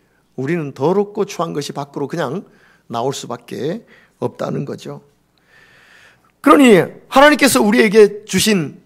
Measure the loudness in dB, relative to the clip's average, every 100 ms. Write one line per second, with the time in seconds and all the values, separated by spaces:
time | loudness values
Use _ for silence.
0 | _ _ _ -10 -6 -6 -8 -4 -2 -2
1 | -4 -6 -8 -6 -8 -8 -10 -10 -12 -10
2 | -8 -6 -6 -8 -12 _ _ _ -12 -6
3 | -6 -8 -10 -14 -14 -10 -8 -10 -14 _
4 | _ -10 -10 -8 -8 -8 -10 -12 -16 -18
5 | _ _ _ _ _ _ _ _ _ _
6 | _ _ _ _ 4 6 6 6 2 -6
7 | -2 4 4 4 2 2 2 2 4 6
8 | 4 2 -6 -2 0 0 -2 -10